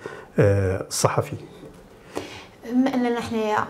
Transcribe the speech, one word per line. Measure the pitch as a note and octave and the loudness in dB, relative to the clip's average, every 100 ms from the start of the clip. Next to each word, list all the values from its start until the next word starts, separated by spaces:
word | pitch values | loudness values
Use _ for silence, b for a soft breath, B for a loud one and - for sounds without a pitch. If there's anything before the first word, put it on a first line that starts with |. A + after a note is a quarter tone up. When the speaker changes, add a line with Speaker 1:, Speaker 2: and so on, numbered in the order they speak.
| B B B - | B B B 4
Speaker 1:
آه، | G#2+ G2+ F#2+ F#2+ - | 4 4 2 -2 -4
الصحفي. | - - - - - - - - - - - B B B B B - A#3+ | 0 2 2 -2 -6 -12 -18 -20 -20 -20 -20 B B B B B -16 -2
Speaker 2:
بما | B3 C4 | 2 2
أننا | B3+ A#3+ A#3+ | 2 0 0
حنايا، | A3+ A3+ G#3+ G#3+ | -2 -2 2 2